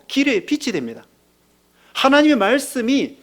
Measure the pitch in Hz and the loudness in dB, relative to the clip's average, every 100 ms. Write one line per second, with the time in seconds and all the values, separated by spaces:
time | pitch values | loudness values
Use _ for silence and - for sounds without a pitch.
0 | - 262 277 208 - 285 254 175 117 113 | -6 -2 0 -2 -2 -4 -4 -6 -8 -12
1 | - _ _ _ _ _ _ _ _ - | -20 _ _ _ _ _ _ _ _ -2
2 | 269 285 302 269 196 277 277 254 226 269 | 4 4 4 4 2 0 -2 -6 -2 -2
3 | 156 - | -2 -8